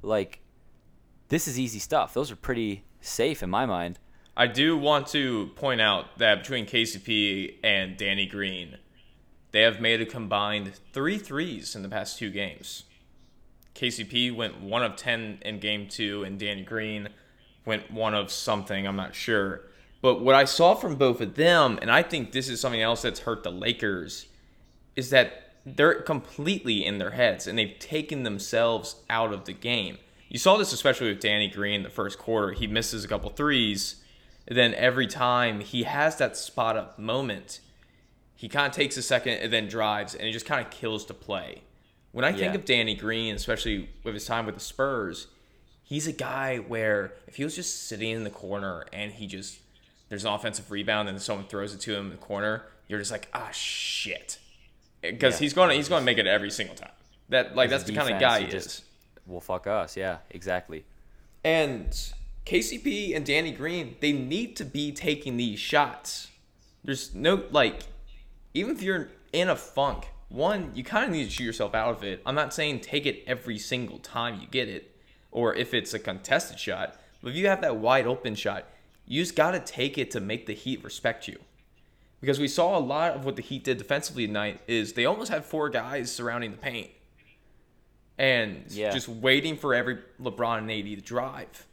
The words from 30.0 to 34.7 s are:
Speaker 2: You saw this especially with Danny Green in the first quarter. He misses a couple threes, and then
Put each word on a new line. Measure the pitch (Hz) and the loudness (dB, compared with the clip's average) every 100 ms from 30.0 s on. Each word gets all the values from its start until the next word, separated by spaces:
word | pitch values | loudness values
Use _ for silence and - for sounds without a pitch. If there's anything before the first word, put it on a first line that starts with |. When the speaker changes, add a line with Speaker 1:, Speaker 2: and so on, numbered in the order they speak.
| - - - | -20 -20 -10
Speaker 2:
You | 117 | 4
saw | 185 214 | 6 6
this | 202 | 4
especially | 127 143 123 120 | 2 2 4 0
with | 98 | 0
Danny | 107 104 101 | 2 2 2
Green | 98 101 | -2 -2
in | 104 | -2
the | - | -4
first | - 101 - | -4 -4 -6
quarter. | - 113 101 | 0 2 2
He | 101 110 | 0 0
misses | 110 113 110 | 0 -2 -6
a | 101 | -2
couple | 101 - | -4 -4
threes, | - 147 135 110 98 - - - - - - - | -2 2 4 4 2 -4 -8 -20 -20 -20 -20 0
and | 120 | 4
then | 117 | 4